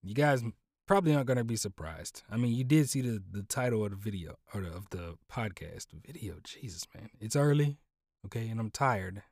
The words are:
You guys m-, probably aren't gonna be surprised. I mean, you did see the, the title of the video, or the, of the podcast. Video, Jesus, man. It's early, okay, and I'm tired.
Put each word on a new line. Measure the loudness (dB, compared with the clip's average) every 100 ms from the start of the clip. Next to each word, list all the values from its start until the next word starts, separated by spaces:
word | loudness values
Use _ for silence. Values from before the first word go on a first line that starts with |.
You | -4 4
guys | 6 4
m-, | 2 -8 _ _ 4
probably | 4 6
aren't | 4 4
gonna | 2
be | 2 -2
surprised. | -4 -6 -10 -8 -12 -14 -6
I | -2
mean, | 0 0
you |
did | 4 6 6
see | 2
the, | -2 -4 -6
the | -10
title | -4 -2 2 2 0
of |
the | -4
video, | -6 -6 -8 -14 _
or | -8
the, | -6
of | -8 -10
the | -10 -10 -12 _
podcast. | -6 -6 -6 -14 -14 -16 -18
Video, | -18 -12 -10 -12
Jesus, | -16 -14 -12 -12 -14 -14
man. | -18 _
It's | -2 2
early, | 4 6 4 0 _ _ _ _ -8
okay, | -6 -4
and | -2
I'm | -4
tired. | 0 2 2 -2 -10 -16